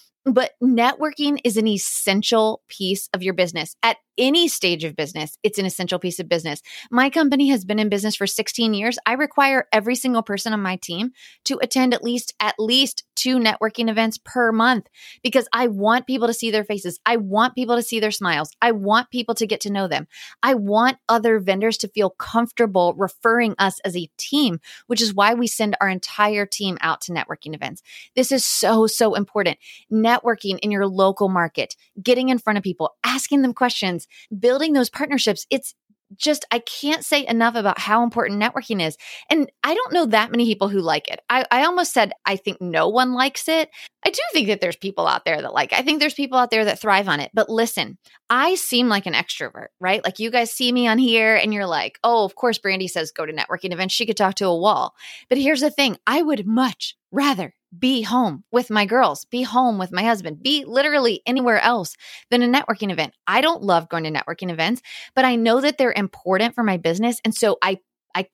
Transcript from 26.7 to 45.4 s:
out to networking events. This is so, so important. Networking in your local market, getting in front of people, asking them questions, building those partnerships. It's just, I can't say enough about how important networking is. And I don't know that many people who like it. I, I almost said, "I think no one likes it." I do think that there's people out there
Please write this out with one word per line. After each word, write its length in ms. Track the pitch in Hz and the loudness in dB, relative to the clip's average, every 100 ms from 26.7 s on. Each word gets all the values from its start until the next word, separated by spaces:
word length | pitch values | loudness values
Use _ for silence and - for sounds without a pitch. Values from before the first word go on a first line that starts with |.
| 175 | -2
out 220 | 160 - | -4 -4
to 100 | - | -4
networking 420 | 165 - - 151 | -6 -6 -10 -12
events. 280 | 151 143 165 _ - - 254 | -10 -10 -12 _ -20 -6 0
This 160 | 254 | 2
is 140 | 262 - | 2 0
so, 420 | - 196 220 220 | 0 2 4 4
so 260 | - 220 | 2 0
important. 440 | 190 202 208 180 - - - - | 0 -2 -2 -2 -4 -14 -20 -2
Networking 680 | 220 226 247 240 214 196 185 | 2 2 2 0 -2 -4 -4
in 120 | 208 | -2
your 160 | 202 196 | 0 0
local 400 | 190 190 190 196 | 2 2 4 0
market, 480 | 180 165 - - - _ - | 2 0 -2 -6 -8 _ -6
getting 280 | 214 247 262 | 0 2 2
in 80 | 247 | 0
front 200 | 220 202 | 0 0
of 60 | |
people, 320 | 190 175 160 - | -2 -4 -6 -4
asking 380 | 240 262 - 285 | -4 -4 0 2
them 120 | 254 | 2
questions, 520 | - 247 - 190 175 - - - 196 | 2 -2 0 -4 -4 -10 -20 -12 0
building 360 | 233 269 320 | 2 2 2
those 180 | 277 240 | 2 2
partnerships. 560 | - 294 269 220 - - | -2 -2 0 0 -2 -2
It's 240 | 269 - _ _ _ _ 202 | -4 -4 _ _ _ _ -4
just, 300 | 302 294 - | -2 -2 0
I 80 | 233 | -4
can't 440 | - - 285 320 | -4 -6 -4 -4
say 220 | - 285 262 | 0 0 2
enough 300 | 233 233 233 | 2 2 2
about 240 | 202 - | 0 -2
how 240 | 208 220 | 0 2
important 360 | 240 233 - 202 | 2 0 -2 0
networking 460 | 226 - - 202 160 | -2 -2 -4 -2 -2
is. 100 | - - - - | -4 -18 -16 0
And 200 | 311 269 - | 2 2 -2
I 100 | 277 | -2
don't 180 | 392 508 | 0 0
know 140 | 349 254 | 0 4
that 240 | 214 233 | 2 2
many 160 | 233 233 | 2 2
people 240 | 202 196 | 2 0
who 100 | 196 | 0
like 280 | 165 151 - | 0 -2 -2
it. 140 | - - | -12 -2
I, 180 | 254 - | -2 2
I 140 | 247 | 2
almost 280 | 320 359 330 | 4 2 0
said, 220 | 254 202 - | 2 0 -2
"I 120 | 190 196 | -4 -2
think 260 | 202 - | -4 -6
no 260 | 180 160 170 | -2 0 2
one 260 | 233 254 | 2 2
likes 340 | 247 269 - - | 2 -2 -2 -2
it." 240 | 320 311 - - _ - | -2 -2 -8 -20 _ -2
I 60 | |
do 100 | 403 659 | -2 -2
think 160 | 359 208 | -2 0
that 120 | 202 | 0
there's 140 | 180 - | -2 -4
people 320 | 196 180 165 | -8 -2 0
out 180 | 127 170 | 0 0
there 160 | 151 | -4